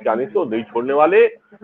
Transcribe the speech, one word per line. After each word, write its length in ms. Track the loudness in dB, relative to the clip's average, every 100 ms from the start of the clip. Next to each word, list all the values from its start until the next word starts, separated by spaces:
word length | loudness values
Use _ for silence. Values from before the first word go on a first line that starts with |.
के 60 | -2
आने 160 | -2 -2
से, 60 |
वो 140 | -4 -4
नहीं 180 | -4
छोड़ने 300 | -6 -6 -2
वाले, 320 | 2 4 4 2 0 _ -16